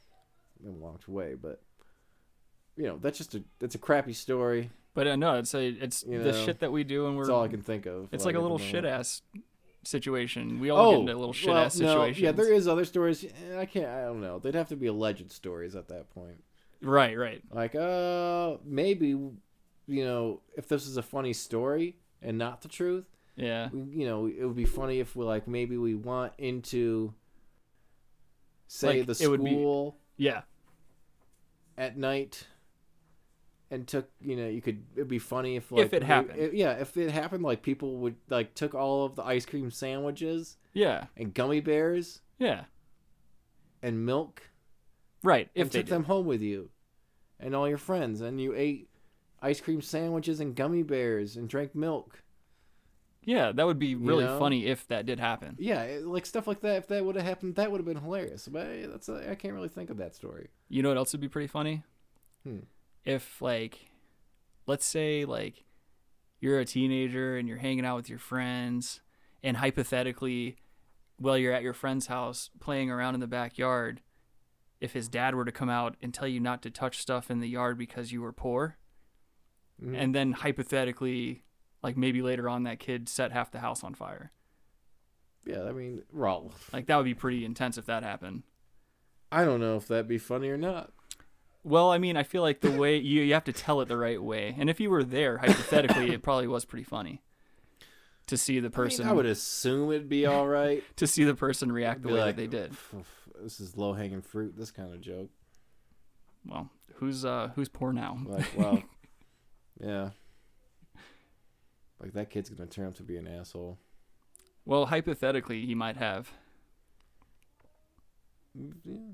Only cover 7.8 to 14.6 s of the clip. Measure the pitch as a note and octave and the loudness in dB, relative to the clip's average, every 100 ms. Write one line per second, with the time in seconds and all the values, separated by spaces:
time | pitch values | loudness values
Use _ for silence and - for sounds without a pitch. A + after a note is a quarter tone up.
7.8 | F2+ F2+ G2 - F3+ E3+ E3+ D#3+ - F3 | -6 -8 -8 -2 0 2 0 0 -2 -2
8.8 | E3 B2+ B2 - - G#3 - _ _ _ | 0 -2 -4 -8 -12 -20 -20 _ _ _
9.8 | - C#3 C3+ C3 A#2+ A#2+ A#2 A#2 C#3 D3 | -6 -4 0 -2 -2 -4 -4 -2 6 10
10.8 | A3+ D3 A#2+ A#2+ A#2+ B2 F#3 E3 D3+ F3 | 10 10 6 0 -4 0 4 6 6 4
11.8 | D#3+ D#3 D3 D3 E3+ D#3 A3 G#3+ F3 E3 | 4 6 4 4 4 6 6 8 6 4
12.8 | E3+ F3+ E3+ D#3 F#3+ - F3+ F#3 F#3+ G3 | 2 2 2 2 -4 -14 -10 -8 -4 -2
13.8 | C#3+ B2+ B2 A#2 F#2+ F2+ C3 D#3+ | -2 -4 -4 -4 -6 -4 -2 0